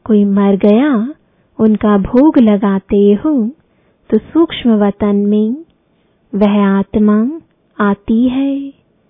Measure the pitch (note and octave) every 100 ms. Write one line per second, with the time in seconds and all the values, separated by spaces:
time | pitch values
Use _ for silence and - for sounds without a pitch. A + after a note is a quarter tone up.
0 | - G#3 G3+ G3 G3+ G3 G#3 G#3+ D4 A3+
1 | A#3+ - _ _ _ - A3 G#3 G#3+ G3+
2 | F#3+ B3 D#4 D4+ G#3+ G3+ G3+ G3 - G3+
3 | G3+ G3+ G#3+ C#4 G#3+ - _ _ _ _
4 | - A3 - D#4 E4+ - A#3+ G#3+ G3+ -
5 | G#3 G3+ G3+ G#3+ G#3+ C#4+ E4+ _ _ _
6 | _ _ _ G3 G#3 G#3 G3 G3 G3 A3
7 | G#3 G#3+ A#3+ D#4+ - _ _ - G3+ G3+
8 | - A3+ B3+ B3+ C#4 C#4 C#4 - _ _
9 | _